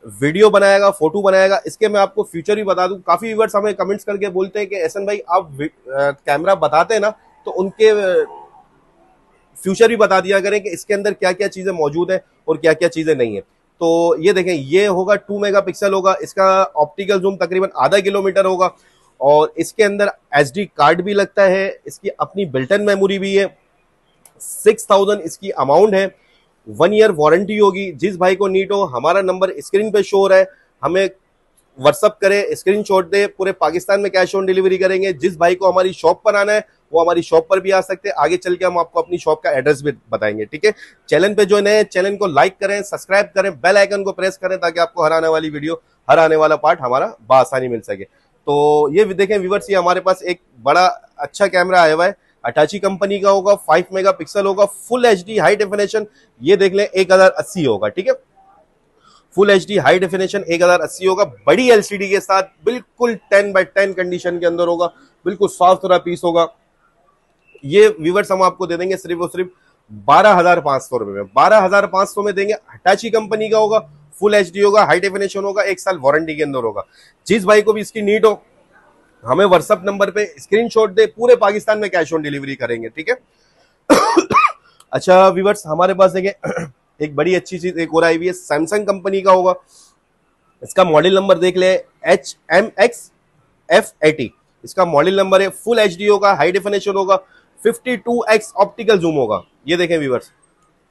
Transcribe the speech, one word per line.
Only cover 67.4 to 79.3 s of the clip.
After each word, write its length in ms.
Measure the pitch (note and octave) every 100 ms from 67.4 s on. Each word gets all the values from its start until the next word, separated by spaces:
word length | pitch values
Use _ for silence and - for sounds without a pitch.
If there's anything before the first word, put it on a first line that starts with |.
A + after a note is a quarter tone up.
| _ _
ये 320 | C#3 F3+ G#3+ G#3
viewers 320 | D#3 F#3 G3
हम 100 | F#3+
आपको 240 | F#3 F3+ F3+
दे 100 | E3+
देंगे 200 | F#3 F#3
सिर्फ 240 | E3+ E3+
और 80 | F3
सिर्फ 220 | F3 F3+ _ _ _ _
बारह 380 | G#2+ G2+ D3+ G#3
हजार 300 | F#3 F3 F3
पाँच 220 | D3 C3+
सौ 140 | - B2+
रुपए 160 | G2+
में। 120 | G2
बारह 340 | G2+ C3 A#3 A3
हजार 280 | F#3 G3+ G3
पाँच 220 | F#3+ F#3+
सौ 140 | -
में 120 | G#3
देंगे। 200 | F#3+ G3
Hitachi 560 | G#3+ _ - F3 G3 A3
company 380 | A3 G#3+ G#3+ G#3+
का 100 | G#3+
होगा, 320 | G#3+ A3 - - _ -
full 140 | G#3
एचडी 260 | G#3 F3+ F3+
होगा, 240 | G3+ G#3
हाई 160 | E3+ E3
definition 440 | G3 F#3+ G3 G3
होगा, 180 | G3 G3
एक 180 | G3 F#3
साल 180 | - F3+
warranty 380 | C3+ D3+ D#3+ D3+
के 60 |
अंदर 160 | D3 C3+
होगा। 240 | A#2 G2+ - _ _ _ -
जिस 180 | G#3+
भाई 180 | F#3 G#3+
को 100 | G#3
भी 80 | A3
इसकी 220 | G3 A3
need 240 | G#3 G#3+ A3
हो, 160 | G3+ _ _ _ _ _ _ _ _
हमें 180 | A2+